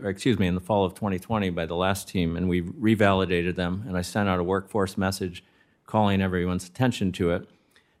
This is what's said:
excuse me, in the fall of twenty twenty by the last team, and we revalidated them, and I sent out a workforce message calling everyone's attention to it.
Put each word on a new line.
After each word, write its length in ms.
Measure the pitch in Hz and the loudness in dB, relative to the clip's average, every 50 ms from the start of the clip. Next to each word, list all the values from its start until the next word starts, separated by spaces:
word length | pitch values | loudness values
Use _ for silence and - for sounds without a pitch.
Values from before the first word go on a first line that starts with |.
| - | -4
excuse 340 | 101 95 - - 135 113 92 | -6 -4 -2 0 0 2 2
me, 80 | 98 | 2
in 80 | 90 87 | 2 0
the 60 | 90 | 0
fall 240 | - - 110 101 98 | -2 0 0 2 2
of 100 | 90 - | 0 -2
twenty 240 | - 113 104 95 87 | -4 -4 -4 -4 -4
twenty 320 | - - 117 107 98 92 | -4 -2 -2 0 0 0
by 160 | 85 85 82 | -2 -2 -4
the 80 | 82 85 | -4 -2
last 320 | 87 92 95 98 95 - | 0 0 0 0 -2 -4
team, 300 | - - 95 85 82 82 | -6 -2 0 0 0 0
and 120 | 85 90 92 | -2 0 0
we 140 | 90 90 85 | 0 0 -2
revalidated 920 | 92 - - 107 110 113 98 107 98 98 95 95 87 90 87 87 90 85 | -4 -6 0 2 4 4 6 6 4 4 4 2 2 0 0 0 -2 -2
them, 260 | 90 90 87 90 98 113 95 | -2 -2 -2 -2 -4 -6 -4
and 100 | 92 90 | -4 -4
I 40 | 90 | -4
sent 260 | - - 110 101 98 | -4 -2 0 0 2
out 100 | 92 90 | 2 0
a 60 | 87 | 0
workforce 520 | 87 95 95 95 - - 107 95 95 - | 0 0 -2 -2 -2 -2 -2 -2 -2 -2
message 460 | - 95 95 95 - 101 90 87 - - _ _ _ _ _ _ _ _ | -2 -2 -2 -2 -2 -6 -8 -8 -12 -18 _ _ _ _ _ _ _ _
calling 360 | - - 110 107 101 98 95 95 | -2 0 2 2 4 4 2 2
everyone's 460 | 92 90 90 87 90 90 90 - - | 2 0 0 0 0 -2 -2 -4 -6
attention 420 | - - 127 123 113 - 104 92 | -4 0 0 0 0 0 -2 -2
to 220 | 92 - 95 85 87 | 0 0 0 0 0
it. 160 | 90 - - _ _ _ _ _ _ _ _ _ _ | -2 -4 -8 _ _ _ _ _ _ _ _ _ _